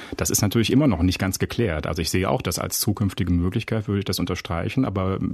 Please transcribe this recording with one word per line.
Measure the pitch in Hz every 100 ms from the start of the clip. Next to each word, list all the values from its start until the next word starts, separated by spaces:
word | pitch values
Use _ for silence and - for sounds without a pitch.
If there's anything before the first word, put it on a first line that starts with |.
| - -
das | 87
ist | 107
natürlich | 104 117 107
immer | 123 151
noch | 85
nicht | 90 90
ganz | 95 -
geklärt. | 95 - 113 78 85
Also | 85
ich | 85
sehe | 92 95
auch | 135
das | - -
als | - -
zukünftige | - 101 101 - 90
Möglichkeit, | 87 87 113 - 113 104
würde | 101
ich | 95
das | 92
unterstreichen, | 90 90 - 85 80 - 127
aber | 98 92 95 -